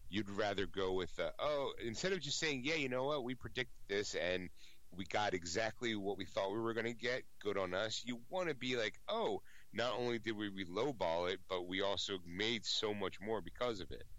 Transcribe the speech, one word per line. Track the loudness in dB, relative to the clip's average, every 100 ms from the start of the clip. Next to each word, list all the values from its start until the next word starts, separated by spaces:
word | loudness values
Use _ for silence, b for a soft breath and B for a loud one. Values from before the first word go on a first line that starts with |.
| -4
you'd | -2 -2
rather | 0 0 2 0
go | 0 2
with | 2 0
the, | 0 -2 0
oh, | 0 0 -2 -4
instead | -4 -2 0
of | 0
just | 0 0
saying, | 0 0
"Yeah, | 0
you | 2 2
know | 2
what, | 2 0
we | 0
predicted | -4 -4 -4 -4 -4 0
this | 2 2
and | 2 2 2 0 -8 -12 -12 -10 -6
we |
got | -2 2 2
exactly | 2 0 0 0 0 0
what | 0 0 -2
we |
thought | -2 0 0
we | 2
were | 0
gonna | 2 0
get, | 0 0 -2 -4 -6
good | 0 2
on | 2
us," | 2 2 0
you | -4 -6 -4
wanna | 0 0
be | 0 0 2
like, | 2 0 -2
Oh, | 0 2 0 -4 -14 -6
not | 0 2 2
only | 2 2
did | 0 0
we, | -2
we | -2
lowball | -2 2 2 2 4 4 2
it, | 0 0
but | -2 0
we | 2
also | 2 2 0 -4 -4
made | 0 2 2
so | 0 0 2
much | 2 0 -2
more | 0 0
because | -2 -2 0 0
of | -4
it. | -8 -10